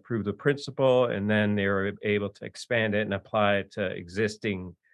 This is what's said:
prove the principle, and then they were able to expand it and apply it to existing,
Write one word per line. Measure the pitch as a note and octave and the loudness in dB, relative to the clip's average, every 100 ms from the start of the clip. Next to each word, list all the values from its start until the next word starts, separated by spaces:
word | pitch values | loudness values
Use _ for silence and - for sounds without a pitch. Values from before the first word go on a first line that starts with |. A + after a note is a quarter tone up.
prove | - A#2 G2 | -4 -4 -4
the | |
principle, | G2+ C#3+ C#3+ - B2+ C3 B2+ A#2+ | -2 -2 -2 -6 0 4 4 4
and | G#2 G#2 | 0 2
then | G#2+ G#2 G#2 | 2 2 2
they | G2 | 2
were | G2 G2+ G2+ | 0 -2 -4
able | G#2+ G#2 G2 | -2 0 -2
to | - A2 | -8 -16
expand | - - A#2 A2 | -14 -4 0 2
it | G#2 | 0
and | G#2 | -2
apply | G2 - A2 G#2 G2+ | -4 -2 2 4 2
it | F#2 | -2
to | G#2+ F#2 | -4 -4
existing, | - F2 F#2+ G#2+ - A2 F#2 F2+ F2 _ | -4 -8 -2 -2 -2 -4 -4 -8 -16 _